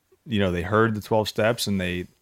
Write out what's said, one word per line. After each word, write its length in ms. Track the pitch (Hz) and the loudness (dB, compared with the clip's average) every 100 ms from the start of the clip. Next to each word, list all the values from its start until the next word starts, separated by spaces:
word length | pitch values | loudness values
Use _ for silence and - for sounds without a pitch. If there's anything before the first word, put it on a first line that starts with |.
| _ _ - | _ _ -4
you 140 | 110 | 0
know, 120 | 98 | 0
they 120 | 87 | 0
heard 320 | 87 107 113 107 | 0 2 2 0
the 60 | |
twelve 280 | - 110 104 | -2 0 0
steps 380 | - 107 123 - | 0 0 0 -2
and 120 | 98 | -2
they, 280 | 90 90 87 _ | -2 -4 -8 _